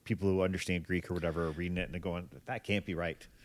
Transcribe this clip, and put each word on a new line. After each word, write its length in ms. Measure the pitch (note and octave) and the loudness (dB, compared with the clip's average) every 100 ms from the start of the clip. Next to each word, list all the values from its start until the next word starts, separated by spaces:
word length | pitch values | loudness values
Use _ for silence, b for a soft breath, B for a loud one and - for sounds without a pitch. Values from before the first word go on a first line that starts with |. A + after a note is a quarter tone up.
people 260 | - G2 G2 | -4 2 4
who 140 | F#2+ | 4
understand 420 | F#2 F#2 - F2 | 4 2 0 0
Greek 240 | D#2+ F2+ - | 2 -2 0
or 20 | |
whatever 300 | F2 E2+ E2 E2 | 0 0 2 0
are 40 | |
reading 240 | D#2 F2 F2+ | 0 -2 -2
it 40 | |
and 100 | E2+ | -2
they're 60 | F2 | -4
going, 280 | F2+ F2 F2+ - - | -2 -4 -6 -12 -8
"That 180 | A#2+ | -6
can't 200 | - G2+ | 0 0
be 100 | G2+ | 0
right." 300 | E2 E2+ D#2+ - b | -2 -2 -4 -12 b